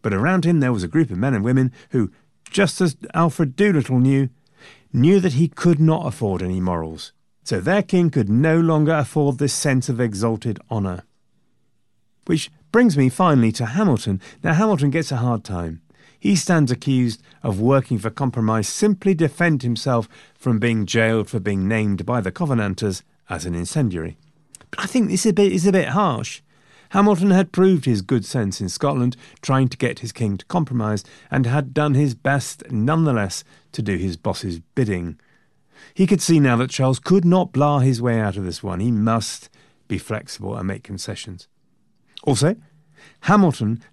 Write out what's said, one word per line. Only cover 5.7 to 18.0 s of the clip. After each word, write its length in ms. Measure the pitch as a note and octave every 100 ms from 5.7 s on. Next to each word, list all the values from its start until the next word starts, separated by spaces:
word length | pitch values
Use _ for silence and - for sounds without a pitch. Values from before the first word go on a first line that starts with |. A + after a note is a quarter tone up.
| D3+
not 280 | D#3+ D#3 -
afford 340 | - G#2 F2+
any 200 | F#2 F#2
morals. 520 | F2+ F2 D#2+ D#2+ - _ _ _ -
So 140 | F#2
their 240 | G2+ G3+
king 260 | F#3+ F3+ E3+
could 200 | C3+ G2+
no 280 | A2+ D#3+ D#3+
longer 360 | E3 D#3 D3+
afford 440 | D#3+ C3 D3+ C#3+ B2
this 160 | C#3
sense 360 | - D3+ C3 B2
of 100 | A#2
exalted 600 | A#2+ G2 A2+ A2 A#2+ G2+ -
honour. 320 | A2 G2 F2+ - _ _ _ _ _ _ _ _ _ _ _ -
Which 240 | E3 - _ _
brings 260 | A#3 B3 C#3+
me 120 | C3
finally 420 | - F#3 C#3 A2+
to 120 | A2 A#2
Hamilton. 560 | D3+ G#3 A#2 - F#2+ - -
Now, 120 | E3
Hamilton 380 | D#3+ G#3+ F3 C#3+
gets 200 | D#3+ D#3+
a 60 | B2+
hard 260 | B2 A#2
time. 380 | - F#2 E2+ E2 _ _ _ _
He 200 | G3+ F#3+
stands 340 | - E3+ C3+
accused 500 | B2+ - B2+ B2 A2 _ _
of 160 | - G2
working 400 | A2+ C#3 C3
for 100 | A2+